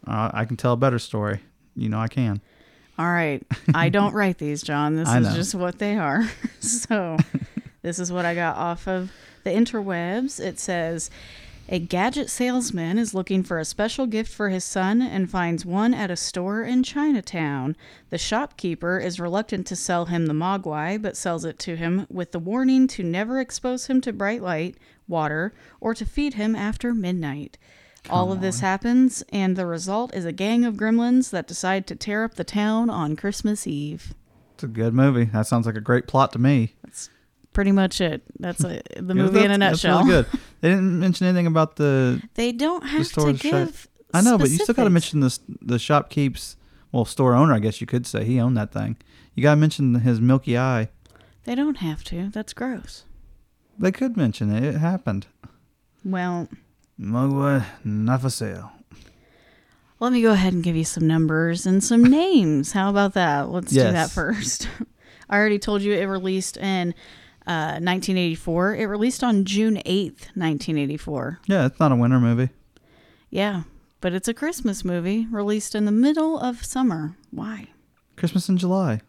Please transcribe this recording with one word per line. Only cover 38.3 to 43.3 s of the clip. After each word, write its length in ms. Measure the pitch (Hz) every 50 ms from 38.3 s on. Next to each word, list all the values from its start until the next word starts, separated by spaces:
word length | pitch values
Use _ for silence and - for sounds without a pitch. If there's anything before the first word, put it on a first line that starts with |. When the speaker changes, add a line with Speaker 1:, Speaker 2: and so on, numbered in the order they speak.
| - -
Speaker 2:
That's 240 | - 180 175 - 151
a, 180 | 180 175 - - - -
the 180 | - 185 180 185
Speaker 1:
Yeah, 80 | 185 190
Speaker 2:
movie 220 | 190 190 208 208
in 80 | 202 202
a 60 | 202
Speaker 1:
that's, 240 | 202 190 160 160 -
that's 20 |
Speaker 2:
nutshell. 140 | 175 175 170 185
Speaker 1:
really 60 | 180 185 156 120
good. 20 | - - 254 - - - - -
They 60 | 165
didn't 280 | 185 196 185 190 175 175
mention 300 | 175 190 175 - 185 180
anything 180 | 180 180 175
about 300 | 170 160 160 156 156 _
the 440 | - 147 143 139 135 131 127 123 - - 220 _
Speaker 2:
They 160 | - 233 240
don't 320 | 240 233 285 311 349 349 -
Speaker 1:
the 60 | 277
Speaker 2:
have 180 | 285 311 320
Speaker 1:
store 200 | 339 - - 151
Speaker 2:
to 40 | 294